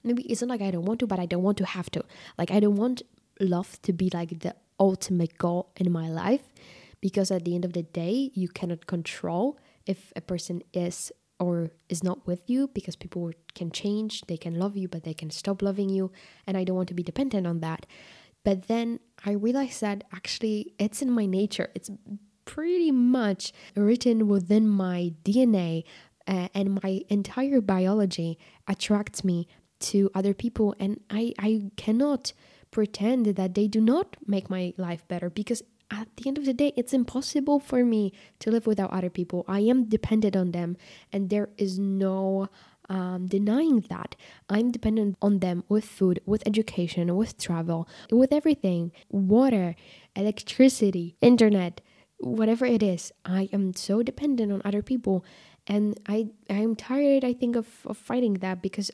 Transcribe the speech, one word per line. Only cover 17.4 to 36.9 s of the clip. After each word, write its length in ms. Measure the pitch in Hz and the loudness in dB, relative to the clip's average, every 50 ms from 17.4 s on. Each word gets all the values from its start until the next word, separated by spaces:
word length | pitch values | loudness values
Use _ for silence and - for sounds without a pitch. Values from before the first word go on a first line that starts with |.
| 180 | 0
on 140 | 170 170 165 | 0 -2 -2
that. 240 | 165 160 160 - - _ - - - - - - - _ _ _ | -4 -4 -6 -8 -10 _ -20 -20 -20 -20 -20 -20 -20 _ _ _
But 260 | - 208 196 185 185 - | 0 0 0 0 0 -2
then 320 | 226 233 233 233 233 - _ _ _ - - | -2 -2 0 -2 -4 -6 _ _ _ -8 -4
I 80 | 202 | -2
realized 500 | 208 202 208 233 247 277 277 247 - - | -2 0 0 0 0 0 0 -2 -4 -4
that 220 | 220 208 202 202 - - - | -4 -4 -4 -4 -8 -14 -16
actually 580 | 185 - - - - - 220 214 208 208 - _ - | -12 -10 -8 -6 -4 -2 -2 -2 -2 -4 -6 _ -2
it's 240 | 208 214 - - | -2 -2 -2 -2
in 80 | 285 254 | 0 0
my 160 | 247 226 208 | 2 2 2
nature. 420 | 190 185 190 208 208 - - - - - | 2 2 2 0 0 -2 -4 -6 -6 -6
It's 160 | 185 - - 196 208 - - 202 - _ _ _ _ - | -10 -12 -12 -14 -14 -14 -14 -14 -14 _ _ _ _ -20
pretty 440 | - - 302 311 339 359 359 339 311 | -14 -10 -6 -2 0 0 2 2 4
much 600 | 269 247 247 247 254 254 226 202 190 - - - - - - - - | 4 4 6 4 4 4 2 2 0 -2 -4 -12 -12 -14 -20 -8 -2
written 540 | 202 208 208 240 247 - 247 226 220 220 202 | 2 4 4 4 4 4 2 4 4 4 4
within 380 | 202 196 180 170 208 220 220 | 2 2 4 4 4 6 6
my 460 | 214 202 196 185 180 180 175 175 175 165 - - | 6 4 2 2 0 0 -2 -2 -4 -4 -4 -2
D 180 | 196 208 254 | 2 4 4
N 120 | 262 240 214 | 6 6 6
A, 300 | 190 175 165 165 165 160 - - - - _ _ _ - | 4 2 0 -2 -4 -6 -8 -18 -20 -20 _ _ _ -6
uh, 220 | - 190 180 180 185 - | -4 -2 -2 -2 -4 -2
and 260 | 196 196 196 196 196 | -2 0 0 0 -2
my 200 | - 190 190 196 - - | -2 -2 -4 -4 -2 -2
entire 520 | 208 208 196 - - 254 269 277 277 254 | -2 -2 -2 -2 -4 -2 0 2 2 2
biology 760 | 202 196 190 185 185 185 208 220 202 185 - - 165 165 165 - - - _ _ - | 4 4 2 2 4 2 4 2 2 0 0 -2 -4 -4 -4 -8 -12 -20 _ _ -6
attracts 560 | - 196 - - - 208 202 208 - - - | -6 -6 -4 0 0 0 0 0 -4 -8 -4
me 240 | - 185 175 170 170 _ _ _ _ _ _ - | -2 0 0 0 -2 _ _ _ _ _ _ -10
to 300 | - - - 202 196 190 - | -8 0 2 2 2 2 0
other 180 | 190 190 202 | 0 0 0
people, 420 | 196 - 220 240 - - 214 202 - - | -2 -2 -4 -6 0 0 0 0 0 -2
and 200 | 190 196 214 - _ - | -4 -4 -4 -6 _ -6
I, 240 | 208 214 233 233 - - | -4 -4 -2 -4 -4 -2
I 320 | 196 214 220 220 202 196 - | 0 0 0 0 -2 -6 -10
cannot 560 | - - 220 220 240 277 294 285 254 - - - _ _ - - - - _ | -8 -2 0 2 2 2 2 0 -2 -4 -8 -12 _ _ -20 -20 -20 -18 _
pretend 560 | - 220 208 208 - - 196 226 262 254 226 | -2 -2 -2 -2 -2 -2 0 0 2 2 2
that 280 | 208 190 190 190 185 180 | 2 2 0 -2 -2 0
they 140 | 202 208 214 | 0 0 2
do 120 | 208 220 | 2 4
not 360 | 220 226 262 339 392 - - - - | 4 4 4 4 0 -2 -8 -14 -4
make 220 | 202 202 190 - - | -2 -2 -2 -2 -4
my 240 | 190 185 180 175 - - | -4 -4 -4 -4 -4 -6
life 280 | 185 170 170 165 _ | -6 -6 -6 -8 _
better, 220 | - 180 170 175 175 | -8 -6 -4 -4 -6
because 340 | 170 208 208 - 240 226 - _ _ _ _ - | -6 -6 -4 -4 -4 -6 -6 _ _ _ _ -12
at 200 | 208 208 226 - - | -10 -10 -10 -12 -12
the 120 | - 233 269 | -8 -6 -4
end 80 | 277 | -4
of 80 | 302 285 | -2 -2
the 80 | 269 | -2
day, 200 | 247 247 285 285 277 | 0 2 2 0 2
it's 160 | 247 240 - | -2 -2 0